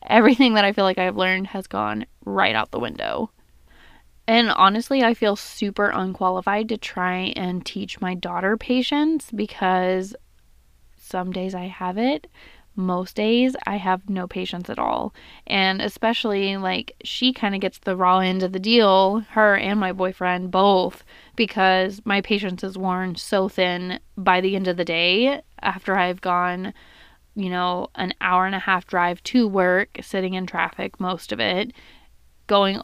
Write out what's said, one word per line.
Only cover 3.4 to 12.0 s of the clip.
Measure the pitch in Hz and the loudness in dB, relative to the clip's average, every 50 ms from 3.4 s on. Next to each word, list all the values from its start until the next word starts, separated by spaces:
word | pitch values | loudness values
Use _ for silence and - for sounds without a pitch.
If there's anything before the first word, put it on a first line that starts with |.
| _ _ _ - _ _ - - - - - - _ _ _ - _ | _ _ _ -20 _ _ -20 -20 -20 -20 -20 -20 _ _ _ -10 _
And | - 226 240 233 214 | 2 2 4 4 2
honestly, | - - 190 190 202 226 233 - 269 269 | 2 4 4 4 4 0 -2 0 2 2
I | 240 226 233 | 4 2 2
feel | - 226 208 202 | 2 2 0 0
super | - - - - - 214 202 196 - 202 | 0 -6 -14 -8 -6 -6 -4 -2 0 0
unqualified | 202 - - 185 190 185 - 190 185 185 185 185 196 202 214 220 220 | 0 0 -2 -4 -4 -4 -2 -2 0 0 0 -2 -2 -2 -2 -2 -4
to | 226 | -6
try | 202 - - - 190 180 185 180 185 185 185 - | -6 -8 -10 -6 -4 -2 -2 -2 -2 -4 -4 -4
and | - 185 180 180 180 - | -4 -4 -4 -4 -6 -8
teach | - - 190 196 185 - - | -8 -8 -8 -10 -10 -8 -6
my | 190 180 | -6 -6
daughter | 180 175 - 175 175 175 185 196 220 220 | -6 -6 -8 -6 -6 -2 0 0 -2 -2
patience | - - 247 254 247 - 294 294 302 311 320 285 - - | -2 -2 -2 0 0 0 0 0 0 0 0 -2 -4 -8
because | 233 202 214 - - - 196 185 185 185 185 185 185 185 190 196 - - - _ _ _ _ _ _ _ _ _ _ _ _ _ - _ | -8 -8 -8 -8 -6 -4 0 0 2 2 2 0 0 -2 -4 -6 -12 -18 -20 _ _ _ _ _ _ _ _ _ _ _ _ _ -20 _
some | - - - 185 180 185 | -16 -8 -8 -6 -6 -6
days | 180 185 185 190 190 | -6 -6 -6 -6 -6
I | 180 180 190 | -8 -10 -12
have | 180 - 185 180 185 | -10 -8 -8 -6 -2
it. | 208 | -2